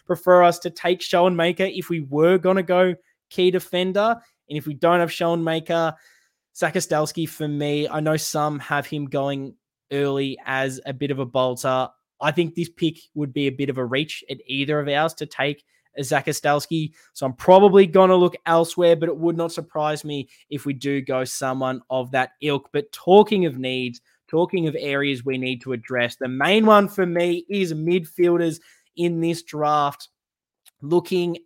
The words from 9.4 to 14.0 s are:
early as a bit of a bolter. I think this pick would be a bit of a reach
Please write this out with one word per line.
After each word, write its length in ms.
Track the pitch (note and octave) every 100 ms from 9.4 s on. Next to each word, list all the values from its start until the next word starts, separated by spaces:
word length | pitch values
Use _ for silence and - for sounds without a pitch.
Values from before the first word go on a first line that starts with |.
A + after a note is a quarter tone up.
| C3+ - _ _ -
early 480 | C#3 C#3 C#3 C#3 C3 -
as 340 | C3+ C3+ C3 C#3
a 60 |
bit 180 | C3+ C#3+
of 80 | C3+
a 80 | B2
bolter. 640 | C3 B2+ B2 C3+ C3 B2 _ _ -
I 80 | D3
think 240 | D#3 E3
this 140 | E3 E3
pick 300 | - E3 D#3 _
would 180 | D3+ D3
be 140 | D3 C#3
a 40 |
bit 200 | C3 C#3
of 80 | C3
a 60 |
reach 380 | B2 C3